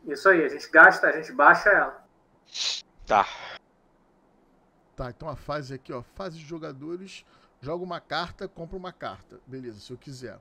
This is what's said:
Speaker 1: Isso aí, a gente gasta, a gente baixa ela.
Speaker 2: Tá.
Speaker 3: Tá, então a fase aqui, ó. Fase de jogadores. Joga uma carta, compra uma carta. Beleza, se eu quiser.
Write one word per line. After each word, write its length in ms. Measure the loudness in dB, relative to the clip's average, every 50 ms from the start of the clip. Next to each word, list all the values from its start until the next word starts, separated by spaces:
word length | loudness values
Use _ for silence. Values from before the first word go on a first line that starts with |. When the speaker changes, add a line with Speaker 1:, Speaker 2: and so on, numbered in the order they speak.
| -8
Speaker 1:
Isso 220 | -10 -10 2 4 6
aí, 160 | 6 6 2
a 40 | 0
gente 200 | -4 -8 -12 4
gasta, 380 | 8 10 10 10 10 4 0 0
a 40 |
gente 200 | 0 -2 -8 -8
baixa 360 | 0 6 6 8 8 6 4 4
ela. 360 | 4 4 2 0 -6 -14 _ _ _ _ _ _ _ _ _ _ -10 -6 -6 -6 -6 -8 -12 _ _ _ -2
Speaker 2:
Tá. 220 | 2 2 2 2 2 -4 -16 -16 -16 -16 -18 _ _ _ _ _ _ _ _ _ _ _ _ _ _ _ _ _ _ _ _ _ _ _ _ _ _ _
Speaker 3:
Tá, 160 | -12 -12 -12
então 180 | -12 _ -12 -12
a 60 | -12
fase 380 | -12 -8 -8 -8 -8 -6 -10 -14
aqui, 180 | -14 _ -12
ó. 100 | -12 -12 -12 _ _
Fase 240 | -12 -12 -12 -12 -14
de 60 | -14
jogadores. 800 | -14 -14 -12 -12 -12 -14 -14 -12 -12 -12 -12 -12 -16 -20 -20 _ _ _ _ _ _ _ _
Joga 220 | -10 -8 -8 -8
uma 180 | -8 -10 -10 -12
carta, 460 | _ _ -4 -4 -4 -6 -10 -14 -14
compra 300 | -14 _ -14 -14 -12 -12
uma 160 | -12 -12 -14
carta. 480 | -14 _ -12 -12 -12 -12 -18 _ -20 -20 _
Beleza, 340 | -16 -16 -14 -12 -14 -16 -16
se 100 | -18 -18
eu 60 | -18 -18
quiser. 400 | _ -18 -18 -16 -16 -16 -16 -18